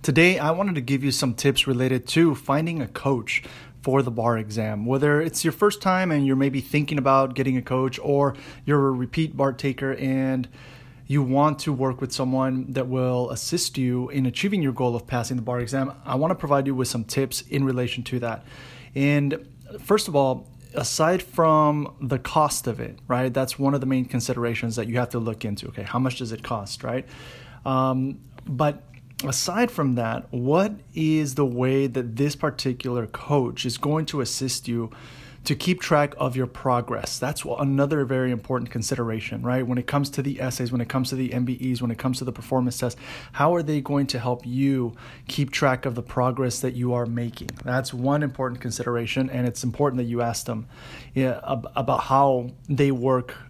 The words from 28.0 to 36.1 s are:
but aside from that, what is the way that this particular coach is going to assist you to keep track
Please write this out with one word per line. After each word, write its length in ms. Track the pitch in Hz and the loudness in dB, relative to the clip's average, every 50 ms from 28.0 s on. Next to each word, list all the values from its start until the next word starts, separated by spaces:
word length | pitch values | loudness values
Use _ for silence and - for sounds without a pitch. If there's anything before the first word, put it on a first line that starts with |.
| 131 135 139 - - - - - - | -2 -2 -4 -8 -14 -20 -20 -16 -10
but 380 | - 143 123 151 147 147 147 - - - - - - - - - | -8 -2 0 2 0 0 -2 -12 -20 -20 -20 -20 -20 -20 -12 -8
aside 460 | 139 131 - - - 175 214 247 240 - | -4 -4 -2 -2 -2 0 0 0 0 2
from 240 | - 151 135 127 | 0 2 2 2
that, 360 | 123 117 113 113 123 - - - | 2 0 -2 -2 -4 -6 -6 -6
what 420 | 123 120 131 147 175 196 220 214 202 - - - | -4 0 2 4 4 4 2 -2 -8 -16 -12 -4
is 400 | 165 156 156 156 156 156 139 127 | 0 2 2 4 2 2 0 0
the 100 | 143 147 | 0 0
way 440 | 131 120 120 127 131 131 135 139 135 | 0 2 0 2 2 4 2 2 2
that 260 | 117 135 123 120 110 | 0 -2 -4 -4 -2
this 220 | 117 139 147 147 | 0 0 0 0
particular 720 | - - 151 - - - 135 127 127 - 131 123 123 113 104 | 0 -4 -4 -2 -2 -2 -4 -2 -2 -4 -4 -2 -2 -4 -4
coach 580 | - - - - 147 143 127 117 120 - - | -8 -12 -2 2 2 2 2 2 -2 -4 -4
is 120 | 131 117 - | -4 -4 -2
going 280 | - 143 151 156 160 | -2 0 0 0 -2
to 140 | 151 - 147 | -2 -4 -4
assist 480 | 127 117 - - 135 131 123 - - - | -4 -4 -4 -4 -4 -4 -4 -4 -4 -4
you 240 | 120 117 117 110 - - - - - - - - - - - | -4 -2 -4 -4 -8 -14 -20 -20 -20 -18 -20 -20 -20 -12 -2
to 120 | - 147 | -2 -2
keep 260 | - - 175 185 180 | 0 2 0 0 0
track 320 | - - 175 147 147 143 | 2 2 4 4 4 2